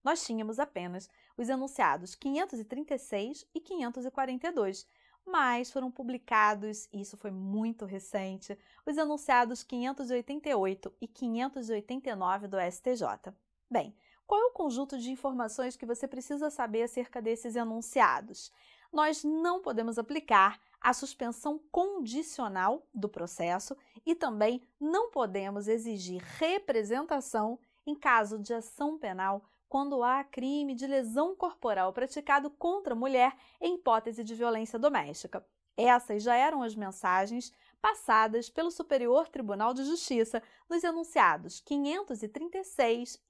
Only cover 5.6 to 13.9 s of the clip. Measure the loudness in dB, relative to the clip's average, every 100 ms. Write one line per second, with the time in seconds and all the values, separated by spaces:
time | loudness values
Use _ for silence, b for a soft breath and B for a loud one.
5.6 | -2 -4 -4 -6 -6 -8 2 6 6 4
6.6 | -4 -8 -10 -10 -10 -10 -10 -6 -2 -2
7.6 | -2 -4 -8 -10 -6 -4 -4 -8 -12 -14
8.6 | b b -4 -2 0 -2 4 4 4 -2
9.6 | -6 -4 -4 -4 -2 -4 -4 -6 0 2
10.6 | 2 -2 -10 _ -14 -6 -4 -2 -2 -4
11.6 | -4 -4 -4 -8 -6 -2 -2 -2 -2 -2
12.6 | -2 -2 -2 0 -2 -4 -12 -18 _ _
13.6 | _ -2 -2